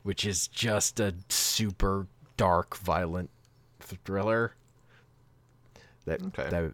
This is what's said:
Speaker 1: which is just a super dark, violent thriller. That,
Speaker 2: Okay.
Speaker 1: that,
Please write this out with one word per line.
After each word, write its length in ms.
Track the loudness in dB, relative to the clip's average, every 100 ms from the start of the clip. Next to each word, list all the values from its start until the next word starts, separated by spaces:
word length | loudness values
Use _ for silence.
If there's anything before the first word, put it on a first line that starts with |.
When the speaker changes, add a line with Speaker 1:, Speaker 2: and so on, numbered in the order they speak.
Speaker 1:
which 240 | -6 -2 -2
is 220 | -2 -2
just 500 | -2 0 2 2 2
a 160 | 0 -2 -4
super 800 | -2 0 0 0 2 2 2 -2 -12 -10 0
dark, 400 | 4 4 2 -4
violent 520 | 0 0 0 -2 -6 -12 -20 -20 -20 -20
thriller. 760 | -16 -14 -6 -2 0 0 0 -4 _ _ -20 -20 -20 _ _ -20 _ _ -20 -20 -20 -14 -8
That, 160 | -6
Speaker 2:
Okay. 260 | -6 -6 -4
Speaker 1:
that, 220 | -2 -2